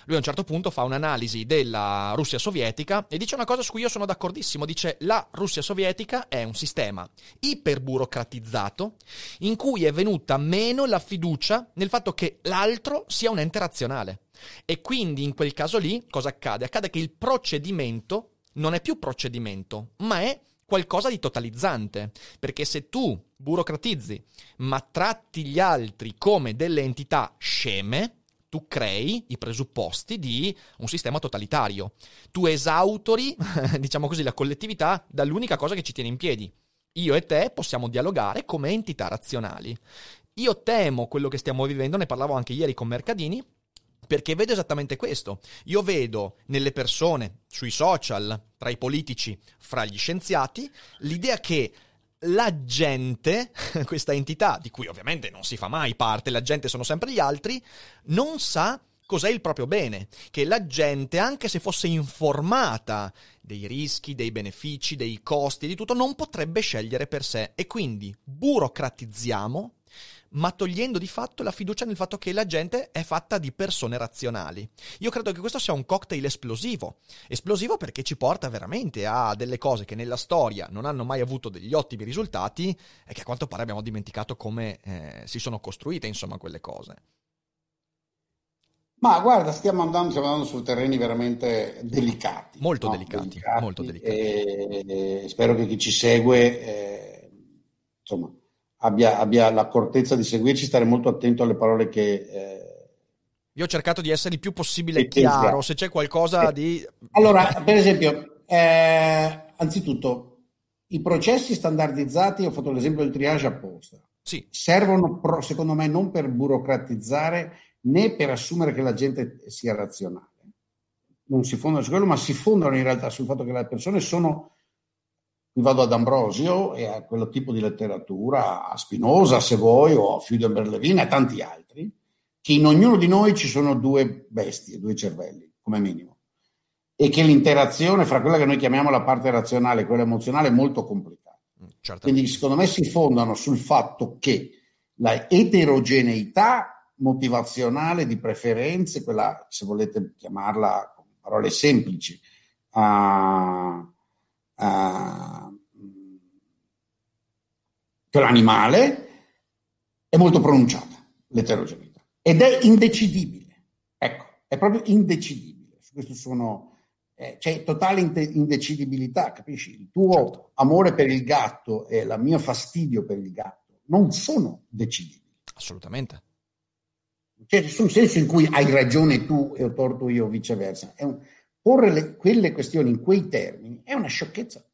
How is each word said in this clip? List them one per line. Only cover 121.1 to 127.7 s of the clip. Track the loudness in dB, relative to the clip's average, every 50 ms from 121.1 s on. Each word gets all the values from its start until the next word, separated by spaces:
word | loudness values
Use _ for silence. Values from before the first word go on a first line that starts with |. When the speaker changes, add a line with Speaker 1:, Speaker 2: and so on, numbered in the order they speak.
| _ _ _ -2
Speaker 2:
Non | 0 0 0
si | 0 -2
fondano | -2 -2 0 0 0 0
su | 0
quello, | 0 2 4
ma | 4 2
si | 2 0 -2 -4
fondano | 0 2 4 4 4 4 2 2
in | 2 2
realtà | 2 0 0 -2 -6
sul | -6 -6 -4
fatto | -4 -4 -4 -4
che | -4
le | -4 -4 -6
persone | -6 -6 -6 -4 -2 0 0
sono, | 0 0 0 0 2 0 0 -2 -8 -16 _ _ _ _ _ _ _ _ _ _ _ _ _ _ _ _ _ _ _ _
qui | -2 0
vado | 2 4 4 4 4
ad | 4 2
Ambrosio | 2 2 2 2 2 2 0 0 -2 0 0 0 0 0 -2 -4
e | -6 -6
a | -6 -8 -10 -10
quello | -6 -4 -4 -4 -4
tipo | -4 -6 -6 -4 -4
di | -2
letteratura, | -2 -2